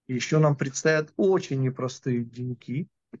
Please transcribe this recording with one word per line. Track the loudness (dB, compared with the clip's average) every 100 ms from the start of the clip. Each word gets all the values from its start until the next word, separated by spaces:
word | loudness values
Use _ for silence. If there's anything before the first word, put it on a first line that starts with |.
| -6
И |
ещё | -6 0 4
нам | 4 2
предстоят | -2 -2 0 0 0 0
очень | 2 2 0 -2
непростые | -2 -2 -6 -4 -2 -2
деньки, | -4 -8 -8 -8 -6 -6 -6 _ _ -20